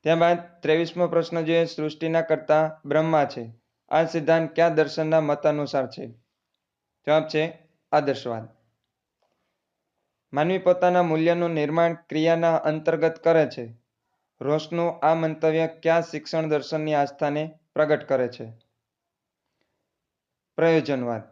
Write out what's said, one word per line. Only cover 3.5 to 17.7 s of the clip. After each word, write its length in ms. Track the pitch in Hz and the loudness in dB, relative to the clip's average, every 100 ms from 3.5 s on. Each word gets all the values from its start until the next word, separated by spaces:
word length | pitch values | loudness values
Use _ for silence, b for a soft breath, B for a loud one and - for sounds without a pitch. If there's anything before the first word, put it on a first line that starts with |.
| 113 _ _ _ | -18 _ _ _
આ 160 | 156 | 0
સિદ્ધાંત 480 | 160 165 143 165 160 | 0 -2 2 2 0
કયા 140 | 160 165 | 0 2
દર્શનના 520 | 156 143 160 156 160 | 2 0 -2 2 2
મત 240 | 151 147 | 2 0
અનુસાર 440 | 156 147 143 143 127 | 0 -2 -2 -4 -4
છે? 160 | - 120 117 _ _ _ _ _ _ _ _ | -10 -16 -18 _ _ _ _ _ _ _ _
જવાબ 220 | - 156 156 | 0 0 0
છે 420 | 156 165 - _ _ _ | -4 -4 -8 _ _ _
આદર્શવાદ. 540 | 151 139 135 123 113 113 _ _ _ _ _ _ _ _ _ _ _ _ _ _ _ _ _ _ | 0 0 -4 -6 -8 -10 _ _ _ _ _ _ _ _ _ _ _ _ _ _ _ _ _ _
માનવી 240 | 139 160 185 | -2 0 2
પોતાના 460 | 180 180 180 180 | 2 4 4 2
મૂલ્યનું 480 | 170 156 165 170 170 | 2 2 2 2 0
નિર્માણ 440 | 160 147 160 170 | -2 -2 2 0
ક્રિયાના 640 | 165 _ 156 160 165 165 165 | 0 _ 0 2 2 2 2
અંતર્ગત 600 | 156 156 160 160 160 165 | 0 -2 -2 0 -2 0
કરે 240 | 165 165 139 | 2 4 2
છે. 300 | - 117 113 _ _ _ _ _ _ | -4 -14 -16 _ _ _ _ _ _
રોશનું 640 | 127 151 156 170 170 - | -2 -2 -2 -4 -4 0
આ 80 | 151 | 2
મંતવ્ય 540 | 165 160 156 160 160 160 | 2 -2 0 0 0 -2
કયા 340 | - 165 165 | -2 0 0
શિક્ષણ 480 | 165 151 - 160 160 | -2 -10 -6 -6 -2
દર્શનની 440 | 151 - 156 156 | -2 -2 -6 -2
આસ્થાને 680 | 147 143 - 147 147 156 - _ | 0 -2 -2 -4 -4 -6 -12 _